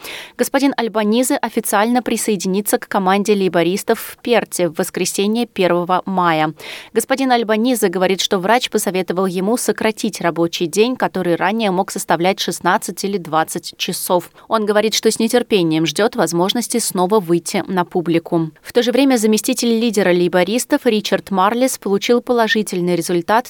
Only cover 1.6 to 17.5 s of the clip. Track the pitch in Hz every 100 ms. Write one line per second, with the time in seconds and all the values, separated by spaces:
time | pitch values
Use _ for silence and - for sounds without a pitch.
1.6 | - 202 233 247 247 226 - 196 185 190
2.6 | 208 240 - 208 185 202 202 208 185 175
3.6 | 170 202 - 226 - - 254 220 - -
4.6 | 170 170 185 170 180 - 208 233 233 -
5.6 | 175 175 175 180 - 185 175 156 156 151
6.6 | - - - - - 262 262 240 214 214
7.6 | 247 240 202 185 185 190 - 196 190 247
8.6 | - 214 202 185 180 180 190 180 196 247
9.6 | - 202 214 - 214 - 170 170 170 -
10.6 | 170 196 240 247 170 185 175 165 180 226
11.6 | 208 180 196 190 - 165 180 196 - -
12.6 | 175 202 - 170 196 202 160 156 156 175
13.6 | - - - 170 - 180 - - - 220
14.6 | 208 208 214 - 220 - 226 240 240 202
15.6 | 165 160 160 151 233 240 156 170 190 240
16.6 | - 233 - 185 180 220 170 175 -